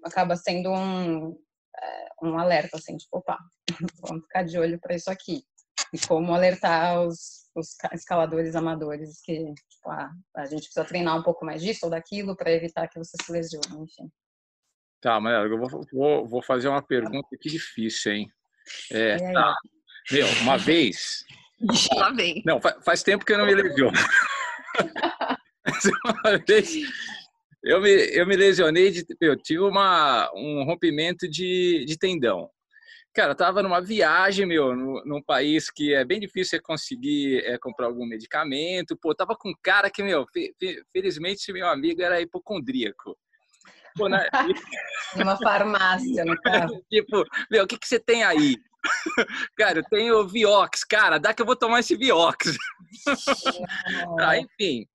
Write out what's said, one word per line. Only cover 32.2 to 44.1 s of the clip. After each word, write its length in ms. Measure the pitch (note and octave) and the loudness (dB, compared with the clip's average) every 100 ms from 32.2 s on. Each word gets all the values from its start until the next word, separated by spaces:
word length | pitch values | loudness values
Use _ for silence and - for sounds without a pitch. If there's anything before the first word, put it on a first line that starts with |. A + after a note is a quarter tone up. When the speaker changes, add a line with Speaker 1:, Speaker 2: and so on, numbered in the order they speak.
| A#2 F#2 E2 _ _ _ - - _ | 0 0 -6 _ _ _ -20 -20 _
Speaker 2:
Cara, 180 | - F3 | 0 0
eu 40 | C#3+ | 2
tava 280 | F3+ F#3+ | 2 2
numa 180 | F#3+ F3+ | 0 0
viagem, 640 | F#3 A3 D#3+ E3+ F#3+ G3 F#3+ | 0 0 4 4 2 2 0
meu, 300 | D#3+ C3+ B2+ | 2 2 0
no, 280 | C3 C3 | -4 -8
num 180 | D3 C#3+ | -6 -8
país 480 | - C3+ D3 D#3 - | -2 0 2 0 0
que 220 | - D3 | -4 0
é 120 | C#3 B2+ | 2 0
bem 140 | G#3 | -6
difícil 320 | G#3 - F3+ | -8 -6 -4
você 100 | D#3+ | -4
conseguir, 840 | - D#3 - B2 C3+ D3 C#3 B2+ | -4 -8 -6 -8 -4 -2 0 0
é, 140 | - A#2+ | -2 -6
comprar 300 | B2+ - A#2+ | -8 -6 -4
algum 180 | A#2+ A#2+ | -4 -8
medicamento. 880 | A2+ A2+ D3+ D#3 C3+ E3 F#3 E3+ - | -10 -6 -6 -4 -4 -4 -6 -6 -6
Pô, 180 | D#3+ D3 | -4 -2
tava 200 | F#3+ A3 | -2 -4
com 140 | G3+ | -8
um 60 | E3 | -6
cara 260 | F#3 G3+ G3 | 2 4 2
que, 140 | G3+ | -2
meu, 220 | G3+ D#3+ B2 | -2 -2 -2
fe-, 220 | - D3+ - | -6 -8 -8
fe-, 220 | F#3 D3+ - | -10 -10 -8
felizmente 580 | F#3 F#3+ D3+ F3 G3+ - | -4 -4 -4 -6 -6 -8
meu 160 | F#3 F3 | -4 -2
amigo 340 | D3 D#3 E3+ | 0 0 0
era 200 | F3+ F3 | 0 0
hipocondríaco. 960 | E3+ F3+ - G3+ B2+ B2+ G#2+ - G#2 - _ _ _ _ _ _ - - | -2 -8 -8 -8 -4 -4 -4 -6 -16 -16 _ _ _ _ _ _ -20 -4
Pô, 100 | |
na 160 | G3 | 0